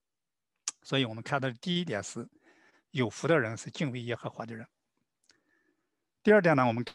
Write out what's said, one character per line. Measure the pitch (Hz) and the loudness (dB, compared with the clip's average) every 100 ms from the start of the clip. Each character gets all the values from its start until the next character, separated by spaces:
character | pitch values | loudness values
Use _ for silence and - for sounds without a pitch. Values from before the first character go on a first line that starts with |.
| _ _ _ _ _ _ - - | _ _ _ _ _ _ -12 -12
所 | - 139 | -4 -2
以 | |
我 | 123 | -2
们 | 110 | -4
看 | - 143 | -4 -2
到 | 131 | -2
的 | |
第 | 120 - 175 | -6 -4 -4
一 | |
点 | 175 104 | -2 -6
是， | 95 113 - _ _ _ _ _ _ | -6 -10 -12 _ _ _ _ _ _
有 | 139 113 | -2 -2
福 | - 165 | -2 0
的 | 160 | 2
人 | 110 117 | 2 -6
是 | - | -12
敬 | - 151 | -6 -6
畏 | 123 | -4
耶 | 117 | -6
和 | 117 - | -6 -8
华 | - 113 | -10 -12
的 | |
人。 | 113 113 _ _ _ _ _ _ _ _ _ _ _ _ _ _ _ | -12 -16 _ _ _ _ _ _ _ _ _ _ _ _ _ _ _
第 | - | 6
二 | 208 | 6
点 | 170 | 8
呢， | 147 | 6
我 | 127 | 4
们 | 113 120 | 2 -2